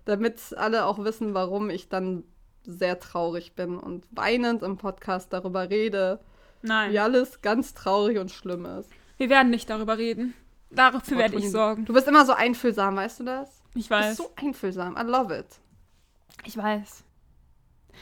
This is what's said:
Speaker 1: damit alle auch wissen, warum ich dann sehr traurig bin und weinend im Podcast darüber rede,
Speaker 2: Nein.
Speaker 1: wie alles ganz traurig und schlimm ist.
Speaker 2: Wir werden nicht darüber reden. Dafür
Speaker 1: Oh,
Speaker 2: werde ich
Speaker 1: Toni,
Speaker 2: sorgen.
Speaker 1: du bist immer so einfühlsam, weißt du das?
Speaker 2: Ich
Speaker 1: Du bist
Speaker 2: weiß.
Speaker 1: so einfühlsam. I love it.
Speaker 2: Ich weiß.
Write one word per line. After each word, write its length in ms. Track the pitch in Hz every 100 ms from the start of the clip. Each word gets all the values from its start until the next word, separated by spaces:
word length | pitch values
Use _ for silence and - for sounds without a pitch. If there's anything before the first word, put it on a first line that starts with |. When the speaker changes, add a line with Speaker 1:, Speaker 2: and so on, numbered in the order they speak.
| -
Speaker 1:
damit 340 | 202 233 226 - -
alle 280 | 220 226 190
auch 140 | 208
wissen, 300 | 208 220 220
warum 360 | 196 185 196 208
ich 200 | 175 -
dann 340 | 190 185 180 - _ _ _
sehr 360 | - 175 180 180
traurig 540 | - 175 170 170 170
bin 240 | - 180 180
und 280 | - 175 -
weinend 520 | 226 196 240 240 233
im 140 | 185 190
Podcast 560 | 202 190 - 185 180
darüber 360 | 180 185 185 180
rede, 520 | 208 220 202 185 208 - _ _ _
Speaker 2:
Nein. 300 | 226 220 208
Speaker 1:
wie 60 | 208
alles 420 | 208 254 254 -
ganz 320 | 208 226 262
traurig 460 | - - 202 208 220
und 120 | 185
schlimm 340 | - 185 175 175
ist. 240 | 185 - - - -
Speaker 2:
Wir 120 | 254
werden 200 | 269 262
nicht 200 | 233 -
darüber 280 | 214 220 220
reden. 360 | 233 226 247 - - _ -
Dafür 480 | - 254 247 - 262
Speaker 1:
Oh, 20 |
Speaker 2:
werde 160 | 220 208
ich 60 |
Speaker 1:
Toni, 100 | 202
Speaker 2:
sorgen. 340 | 208 214 220 220
Speaker 1:
du 60 |
bist 140 | 240 269
immer 180 | 294 269
so 60 |
einfühlsam, 600 | - 240 240 247 226 196 196
weißt 240 | 202 -
du 40 | 247
das? 240 | 262 277 _ _
Speaker 2:
Ich 140 | 247 214
Speaker 1:
Du 80 | 208
bist 140 | 214
Speaker 2:
weiß. 80 | 220
Speaker 1:
so 140 | 339 -
einfühlsam. 600 | 285 262 196 185 180 -
I 40 |
love 360 | 233 254 226 143
it. 80 | - - _ - _ _ _ _ _ - -
Speaker 2:
Ich 100 | 226
weiß. 480 | 208 214 202 - _ _ _ _ _ _ _ _ _ -